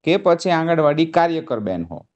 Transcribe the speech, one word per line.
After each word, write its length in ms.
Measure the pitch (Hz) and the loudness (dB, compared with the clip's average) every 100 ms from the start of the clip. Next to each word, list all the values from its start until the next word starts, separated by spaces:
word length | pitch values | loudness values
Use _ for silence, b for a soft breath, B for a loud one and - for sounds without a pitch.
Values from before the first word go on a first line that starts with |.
| - | 0
કે 100 | 190 | 2
પછી 340 | 185 170 190 | 2 2 2
આંગણવાડી 560 | 165 165 165 151 151 160 | 0 0 2 2 2 0
કાર્યકર 540 | 170 170 165 - 117 | 2 0 -2 -4 -6
બેન 240 | 101 87 | -4 -6
હો 220 | 85 78 - | -8 -12 -18